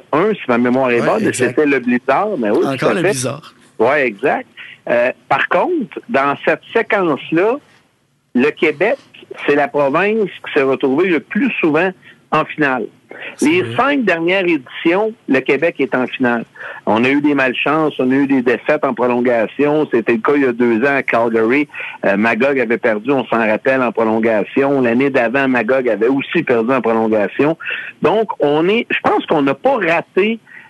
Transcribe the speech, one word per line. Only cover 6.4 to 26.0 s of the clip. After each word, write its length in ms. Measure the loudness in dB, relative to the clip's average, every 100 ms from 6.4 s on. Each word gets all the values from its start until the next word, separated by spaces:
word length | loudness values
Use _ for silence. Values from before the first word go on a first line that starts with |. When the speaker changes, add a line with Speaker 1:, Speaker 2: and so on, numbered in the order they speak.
Speaker 1:
cette 180 | -2 -2 -2
séquence-là, 840 | -2 0 0 0 -2 -2 0 0 -2 -8 _ _ _ _ _ _
le 160 | 0 0
Québec, 480 | 2 0 2 0 -2 -8 -20 -20 -6 0
c'est 100 | 0
la 120 | 0
province 640 | 0 0 0 0 0 -2 -6 -4
qui 80 |
s'est 100 | 0
retrouvée 440 | 0 0 0 2 2
le 120 | 0
plus 320 | -2 -2 -2 0
souvent 320 | 0 2 0 -4 -16 -20 _
en 140 | -4 -2
finale. 400 | -2 -2 -2 -6 -12 _ -18 -16 -2
Speaker 3:
C'est 140 | 0
Speaker 1:
Les 120 | 2
Speaker 3:
vrai. 140 | 0 -2
Speaker 1:
cinq 280 | 0 0
dernières 420 | 0 0 0 0 0
éditions, 680 | -2 -4 -4 0 0 -2 -6 -2
le 120 | 0
Québec 360 | 2 0 0 -2
est 160 | -2 0
en 100 | -2
finale. 380 | -2 0 0 -4 -14 -18 -8 0
On 180 | 2
a 60 | 2
eu 120 | 2
des 120 | 2
malchances, 600 | 2 0 0 0 0 0 0
on 120 | 0
a 20 |
eu 140 | 2 2
des 140 | 2
défaites 420 | 2 0 0 -2
en 100 | -2
prolongation. 920 | -2 0 0 0 0 -2 0 0 2 0
C'était 220 | 0 0
le 60 | 0
cas 140 | 2 2
il 80 |
y 20 | 0
a 60 |
deux 320 | 2 2 2
ans 140 | 2 0
à 60 |
Calgary. 640 | 0 0 2 2 2 2 -2 -8 -14 -4 -2
Euh, 120 | 2
Magog 420 | 0 2 2 0
avait 180 | 0 0
perdu, 340 | 0 -2 0
on 140 | -2 0
s'en 140 | 0
rappelle, 420 | 0 0 0 0
en 100 | 0
prolongation. 880 | 0 0 0 2 0 0 0 0 2
L'année 280 | 2 2 2
d'avant, 380 | 2 0 0 0
Magog 400 | 0 0 0 0
avait 200 | 0